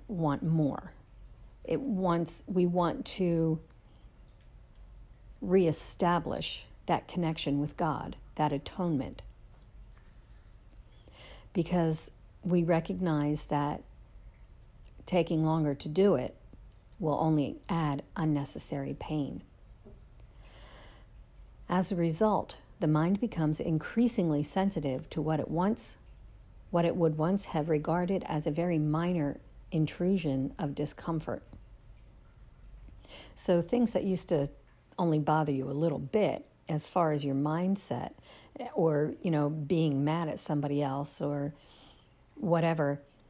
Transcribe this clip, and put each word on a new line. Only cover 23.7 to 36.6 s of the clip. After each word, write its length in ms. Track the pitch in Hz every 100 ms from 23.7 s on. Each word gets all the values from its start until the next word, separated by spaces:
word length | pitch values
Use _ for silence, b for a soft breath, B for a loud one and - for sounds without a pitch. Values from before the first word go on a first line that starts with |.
| 160 - 226 240 - 165 147
sensitive 680 | 139 190 196 165 143 131 -
to 100 | 160
what 180 | 151 151
it 100 | -
once, 480 | 160 196 226 - - - - - - - - -
what 140 | 175
it 100 | 170
would 220 | 180 165 151
once 280 | 165 196
have 240 | - 156 160
regarded 540 | 151 151 170 180 190 -
as 180 | 156
a 60 | 156
very 280 | 151 175 160
minor 600 | 151 156 175 175 143 - - - -
intrusion 840 | 156 151 - 180 190 160 135 135 -
of 180 | 143
discomfort. 680 | 143 147 - - 165 - 104 - - - - - - - - - - - - - - - - - B B
So 260 | B - 175
things 320 | 170 240 226
that 100 | -
used 260 | 196 185 -
to 200 | 165 185 - - - - -
only 220 | 170 156
bother 320 | 147 156 147
you 140 | 135
a 60 | 139
little 280 | 139 165 143
bit, 460 | 143 214 170 - - _